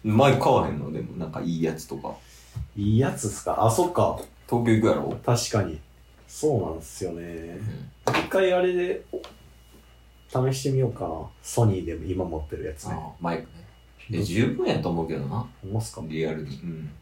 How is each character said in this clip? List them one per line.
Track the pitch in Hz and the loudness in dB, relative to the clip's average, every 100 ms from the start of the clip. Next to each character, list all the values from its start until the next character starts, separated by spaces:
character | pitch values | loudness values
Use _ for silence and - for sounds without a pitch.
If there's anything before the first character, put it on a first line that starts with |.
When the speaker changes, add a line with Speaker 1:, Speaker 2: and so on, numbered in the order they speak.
Speaker 1:
マ | 110 107 139 | 4 6 8
イ | |
ク | - | 6
買 | 147 | 6
わ | 113 82 | 4 2
へ | |
ん | 76 | -4
の？ | 69 | -6
で | - | -6
も、 | - 90 | -6 -8
な | 80 | -8
ん | |
か | - | -4
い | 82 82 | -4 0
い | |
や | 80 | -2
つ | 78 | -2
と | - | -10
か。 | - - - - - - - - | -10 -10 -12 -20 -20 -14 -12 -10
Speaker 2:
い | 107 101 | -2 2
い | 110 | 4
や | 139 | 4
つ | 139 104 | 0 -4
っ | |
す | - | -4
か？ | 87 - | -4 2
あ、 | 113 | 4
そ | 143 175 | 4 2
っ | |
か。 | - 90 - - - - | 4 2 0 -10 -18 -2
Speaker 1:
東 | 120 | 2
京 | 117 | 4
行 | 107 | 6
く | 107 | 6
や | |
ろ？ | - - - | 2 0 -2
Speaker 2:
確 | - 120 - | 2 2 2
か | 107 | 0
に。 | 87 78 - - - - - | 0 -6 -12 -20 -20 -20 -18
そ | - 156 120 | -2 2 2
う | 85 | -2
な | 80 | -6
ん | |
す | - - | -12 -8
よ | 92 | -8
ね。 | 85 85 82 85 90 110 - - - - | -6 -10 -10 -10 -8 -8 -8 -14 -2 0
Speaker 1:
う | |
ん。 | |
Speaker 2:
一 | 160 - | 0 2
回 | 190 185 | 4 4
あ | 180 | 4
れ | 180 | 4
で、 | 180 180 - - - - - - - - - - - - _ - | 2 -2 -4 -6 -12 -12 -20 -20 -20 -20 -20 -20 -20 -20 _ -4
試 | 131 131 131 | 0 0 0
し | |
て | 143 | 0
み | 131 | 2
よ | 123 | 2
う | |
か | - 87 | -2 -6
な。 | 80 - - | -6 -10 -14
ソ | - - 110 | -4 4 4
ニ | 92 | 4
ー | |
で | 82 | -2
も | 78 | -6
今 | 92 90 | -4 -2
持 | 90 78 | -2 -4
っ | 76 | -6
て | |
る | - | -8
や | 78 | -8
つ | - | -10
ね。 | - 80 | -8 -8
Speaker 1:
あ、 | 80 - | -8 -8
マ | - | -4
イ | - | -4
ク | |
ね。 | - - - - - - - 110 | -8 -20 -20 -20 -20 -20 -6 -4
え、 | |
十 | 104 95 127 | 0 2 2
分 | - | 2
や | - 80 | 0 0
と | 87 | 0
思 | 85 | -2
う | 78 | -2
け | 78 | -4
ど | |
な。 | 69 101 120 - | -4 -4 -6 -10
Speaker 2:
ほ | 95 | -6
ん | |
ま | 110 | -6
っ | |
す | - | -6
か？ | - | -10
Speaker 1:
リ | 80 80 | -6 -2
ア | 78 | -2
ル | 78 | -4
に。 | 71 | -8
う | 69 | -8
ん。 | 85 80 76 - | -8 -8 -10 -14